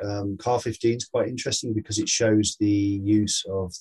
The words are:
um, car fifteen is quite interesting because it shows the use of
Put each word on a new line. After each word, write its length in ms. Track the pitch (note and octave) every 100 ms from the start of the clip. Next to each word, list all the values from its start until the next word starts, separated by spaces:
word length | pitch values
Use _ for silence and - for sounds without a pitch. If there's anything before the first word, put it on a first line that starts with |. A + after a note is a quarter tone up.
um, 340 | G2+ G2+ G2 F#2+
car 220 | B2 A#2+
fifteen 380 | A#2+ A2 A#2 A#2+
is 100 | -
quite 220 | B2 A2+
interesting 440 | B2 C3+ A#2+ B2
because 260 | G#2+ - G#2
it 100 | G#2
shows 480 | - A2 G#2+ G#2 -
the 80 | G#2
use 760 | G2+ G2+ G2 G2 G#2+ G#2 - F#2+
of 220 | F#2+ F#2 -